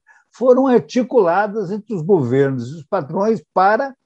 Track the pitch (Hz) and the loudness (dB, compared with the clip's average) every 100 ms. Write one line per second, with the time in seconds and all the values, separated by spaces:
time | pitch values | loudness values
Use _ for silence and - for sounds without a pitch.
0 | _ _ _ - 254 247 269 233 - 240 | _ _ _ -4 2 4 4 2 0 -4
1 | 247 269 175 175 214 214 175 208 208 202 | 0 2 2 0 -2 -4 -8 -8 -8 -8
2 | 156 196 120 135 139 131 120 165 - 196 | 0 0 2 2 0 -2 -8 -14 -6 -6
3 | 135 170 208 214 - - 190 220 277 254 | -4 -4 -2 -4 -4 0 2 2 -4 -8